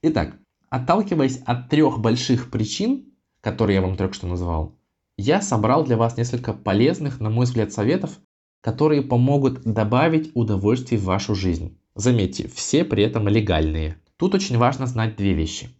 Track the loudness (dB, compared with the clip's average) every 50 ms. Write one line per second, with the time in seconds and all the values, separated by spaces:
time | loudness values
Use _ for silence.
0 | 0 0 0 0 -2 -2 -6 -16 _ _ _ _ _ _ -6 -4 0 2 2 2
1 | 2 0 0 2 2 0 0 -4 -4 -4 -4 -4 -2 0 2 4 4 4 2 0
2 | 0 0 0 0 0 0 0 0 0 -4 -4 -4 -4 -4 -4 -4 -2 -2 -2 -2
3 | -6 -16 _ _ _ _ _ _ _ -8 -2 0 2 2 2 2 2 0 -2 -2
4 | -4 -4 -4 -6 -6 -6 -4 -4 -2 -2 -2 -2 -4 -4 -8 _ _ _ _ _
5 | _ _ _ -6 0 0 0 0 0 0 0 0 2 2 2 2 2 2 2 2
6 | 2 0 0 -2 -4 -2 -4 -6 -4 -6 -8 -6 -2 0 2 4 4 2 2 0
7 | -4 -6 -6 -4 -4 -2 0 2 0 0 0 0 -2 -2 -2 -2 0 0 0 0
8 | -2 -6 -10 -12 _ _ _ _ _ _ _ _ _ -6 -2 2 2 2 4 2
9 | 0 2 2 2 4 4 4 4 2 0 -2 -2 -4 -2 0 0 0 2 2 2
10 | 2 4 2 0 -2 -2 -2 -2 0 0 0 0 2 2 2 2 0 -2 -2 -2
11 | 0 0 0 -2 0 -2 -4 -2 0 -2 -2 -2 -4 -10 -12 _ _ _ _ -2
12 | 0 2 2 2 2 0 -2 -6 -10 -10 -8 -10 -6 0 0 0 2 2 2 2
13 | 2 2 2 0 0 2 2 2 2 2 0 0 0 0 -2 -2 -4 -6 -8 -10
14 | _ _ _ _ -2 0 0 0 0 0 0 2 2 2 2 0 -4 -4 -2 -2
15 | -2 -2 -2 0 0 0 2 0 0 -4 -6 -10 -14 -14 -18 _